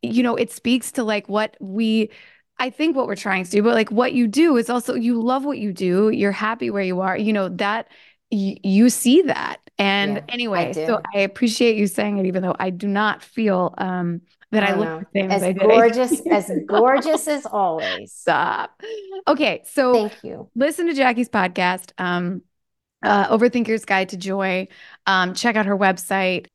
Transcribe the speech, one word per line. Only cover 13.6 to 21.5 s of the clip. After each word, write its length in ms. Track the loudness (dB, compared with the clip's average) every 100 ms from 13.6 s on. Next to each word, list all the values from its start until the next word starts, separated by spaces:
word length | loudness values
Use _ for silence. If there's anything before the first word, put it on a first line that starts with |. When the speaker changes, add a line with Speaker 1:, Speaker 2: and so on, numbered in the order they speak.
| 0 -2
Speaker 1:
um, 440 | -6 -4 -4 -6 _ _ _
that 140 | 0
I 80 | 0
Speaker 2:
Oh, 40 | 0
Speaker 1:
look 100 | -2
Speaker 2:
no. 100 | -6
Speaker 1:
the 80 | -4 -4
same 100 | 0
as 120 | 0
Speaker 2:
As 60 | 0
Speaker 1:
I 40 |
did 80 | 2
Speaker 2:
gorgeous, 500 | 6 8 6 4 0
Speaker 1:
eighteen 200 | 0 2
Speaker 2:
as 160 | 0 0
Speaker 1:
years 140 | -6
ago. 160 | 0 2
Speaker 2:
gorgeous 480 | 4 4 2 -2 -2
as 180 | -4 -4
always. 680 | -2 0 -2 -6 -8 -12
Speaker 1:
Stop. 720 | -8 0 0 0 -4 -8 _ -14 -12 -12 -8 -2
Okay, 340 | 0 0 -2
so 280 | -6 -2 2 2 0
Speaker 2:
Thank 160 | -8
you. 260 | -16 -16 -12 -2
Speaker 1:
listen 300 | -2 0 -4
to 60 |
Jackie's 340 | 0 0 0 -2
podcast, 640 | 0 -2